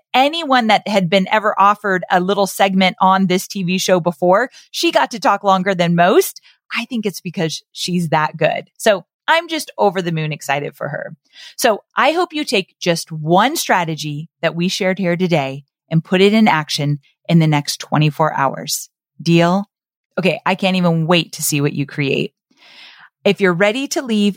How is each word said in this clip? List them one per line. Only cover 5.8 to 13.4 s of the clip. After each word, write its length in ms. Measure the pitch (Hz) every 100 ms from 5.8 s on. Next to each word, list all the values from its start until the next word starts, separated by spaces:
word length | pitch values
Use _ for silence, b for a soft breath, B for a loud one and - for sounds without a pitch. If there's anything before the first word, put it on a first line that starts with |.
| 170
most. 480 | 170 175 302 - - b b _ 226
I 80 |
think 220 | 233 240 208
it's 160 | -
because 400 | 185 170 160 - -
she's 380 | - - 175 165
that 260 | 156 156 160
good. 320 | 156 - - _
So 300 | 226 196 - _ -
I'm 180 | 320 339
just 240 | 320 - -
over 240 | 208 185
the 80 | 175
moon 220 | 160 156
excited 420 | - - 143 143
for 140 | - 143
her. 260 | - - - _ B B B
So 280 | 240 202 -
I 160 | - 254
hope 220 | 330 339
you 120 | 302
take 300 | 294 202 - _
just 320 | 180 165 -
one 420 | 156 151 180